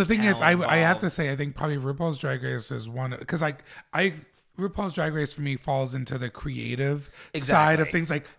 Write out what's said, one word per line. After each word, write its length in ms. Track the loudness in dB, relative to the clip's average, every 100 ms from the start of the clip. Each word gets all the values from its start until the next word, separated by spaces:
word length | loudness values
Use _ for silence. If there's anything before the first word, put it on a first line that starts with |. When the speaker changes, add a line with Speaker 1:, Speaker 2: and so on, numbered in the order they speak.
Speaker 1:
there's 20 | 4
Speaker 2:
thing 160 | 4
is, 180 | 4 4
I, 120 | 4
Speaker 1:
talent 180 | 4 4
Speaker 2:
I 60 | 4
have 220 | 4 2
to 80 | 0
Speaker 1:
involved. 60 |
Speaker 2:
say, 180 | -2 -2
I 20 |
think 220 | -2 -4 -2
probably 220 | -2 -2
RuPaul's 400 | -2 -2 -2 -2
Drag 220 | -4 -4
Race 300 | -4 -6 -6
is 180 | -8 -8
one, 280 | -6 -6 -6 -4
'cause, 160 | -2
like, 220 | -2 -4 -14 -20 -6
I, 220 | 0 0 -2 -14 _ _ -6
RuPaul's 380 | -6 -4 -4
Drag 180 | -2 -2
Race 200 | -2 -2
for 80 | -4
me 160 | -4 -4
falls 400 | -2 -2 0 -4
into 220 | -4 -6
the 120 | -6
creative 800 | -8 -8 -6 -4 -2 -2 -2 -6 -20 -10
side 460 | -4 4 6 6 4
of 80 | 2
Speaker 1:
Exactly. 20 |
Speaker 2:
things, 200 | 0 0
like 160 | -4 -6